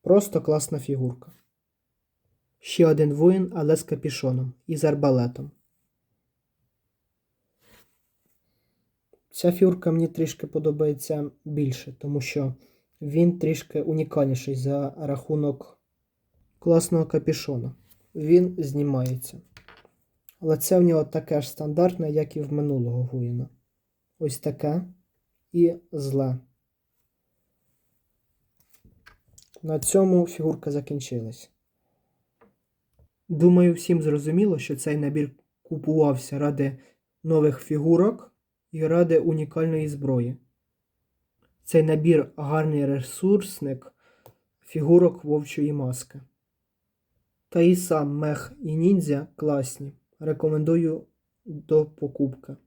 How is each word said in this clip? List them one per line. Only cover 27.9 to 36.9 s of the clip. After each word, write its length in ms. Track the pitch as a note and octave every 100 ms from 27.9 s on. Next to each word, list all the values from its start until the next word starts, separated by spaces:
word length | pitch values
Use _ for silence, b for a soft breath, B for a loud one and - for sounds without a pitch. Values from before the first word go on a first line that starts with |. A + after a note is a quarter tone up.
| _ _ _ _ _ _ _ _ _ _ _ - _ _ _ _ -
На 160 | D#3 D#3
цьому 480 | - G3 F#3+ F3+ E3+
фігурка 440 | - D#3+ D3 D#3
закінчилась. 800 | C#3+ C3+ C#3+ C3 A#2+ A2+ B2 - _ _ _ _ _ _ _ _ _ _ _ _ _ _ _ _ _ -
Думаю, 440 | D#3 F3 F3+ F3
всім 280 | E3+ - E3+
зрозуміло, 580 | D#3 D3 D3 E3+ G#3 D#3
що 160 | - C#3
цей 220 | D#3 D3+
набір 340 | C#3+ D3+ C#3+ _ _ _
купувався 800 | _ D#3 D#3 D#3 D3 C3 - C#3
ради 400 | D3 C#3 C#3 C3 b